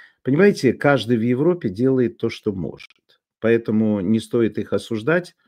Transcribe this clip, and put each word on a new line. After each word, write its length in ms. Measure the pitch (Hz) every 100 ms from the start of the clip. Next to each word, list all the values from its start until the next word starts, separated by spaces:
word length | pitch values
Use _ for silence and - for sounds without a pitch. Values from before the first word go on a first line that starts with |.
| - _
понимаете, 480 | - 135 202 202 131
каждый 440 | 101 147 139 107 120
в 40 |
Европе 460 | 117 123 156 175 117
делает 480 | 92 127 131 120 -
то, 120 | 117
что 220 | - -
может. 380 | 95 76 - - _ _ _ _ _
Поэтому 600 | 110 117 113 107 110 104
не 200 | 92 110
стоит 380 | 107 120 113 104
их 140 | 101
осуждать. 600 | 120 - 113 110 175 175 _